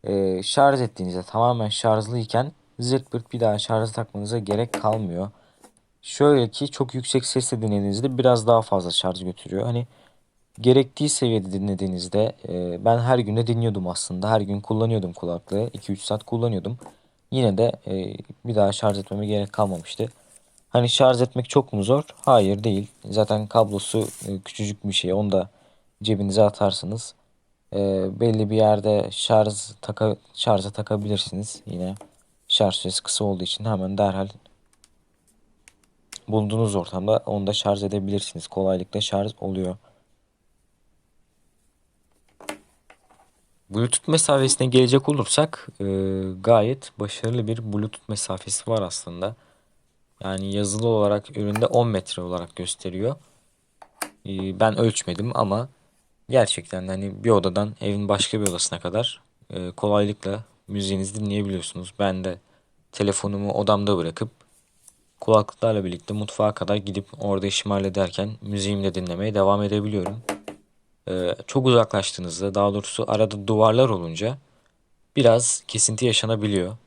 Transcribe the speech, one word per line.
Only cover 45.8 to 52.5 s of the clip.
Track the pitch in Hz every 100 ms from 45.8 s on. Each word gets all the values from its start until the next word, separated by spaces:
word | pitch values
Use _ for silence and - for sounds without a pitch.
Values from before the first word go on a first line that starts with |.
e, | 98 95 95 95 95 92
gayet | 104 113 107 135 - -
başarılı | 104 - 113 123 110
bir | 113 110
Bluetooth | 104 107 - -
mesafesi | 104 - 95 - - -
var | 110
aslında. | 90 - - 87 98 120 _ _ _ _ _ _ _ _
Yani | 95 95 98
yazılı | 101 101 107 117
olarak | 110 101 104 - -
üründe | 104 104 -
on | 120 120
metre | 98 - -
olarak | 90 90 85